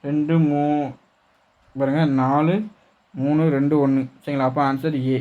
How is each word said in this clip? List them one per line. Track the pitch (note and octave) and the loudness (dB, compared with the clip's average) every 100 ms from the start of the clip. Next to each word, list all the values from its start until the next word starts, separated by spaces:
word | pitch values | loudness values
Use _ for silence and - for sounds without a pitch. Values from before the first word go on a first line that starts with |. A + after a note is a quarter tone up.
ரெண்டு, | C#3+ D3+ D3+ E3 D#3+ | -2 -2 2 2 2
மூ-, | C#3+ D3 D3 C#3 B2+ _ _ _ _ _ _ _ C3 | 2 0 0 -4 -10 _ _ _ _ _ _ _ -4
பாருங்க, | C3+ C#3+ D#3 C3+ | -2 0 0 0
நாலு, | C3 C#3+ D#3 G3 G#3+ - _ _ _ | 2 2 2 0 -4 -14 _ _ _
மூணு, | - C3+ D3+ D#3+ C#3 | -6 -2 0 2 2
ரெண்டு, | C#3+ D3+ | 2 2
ஒண்ணு. | C#3 C3+ C3 - | 2 0 -2 -10
சரிங்களா? | - C#3+ C3 | -8 -2 -2
அப்போ | C3 | 0
ஆன்சர் | C#3 C3+ D#3 D3 C3 | -2 -2 -4 -2 -2
ஏ. | C3 | -2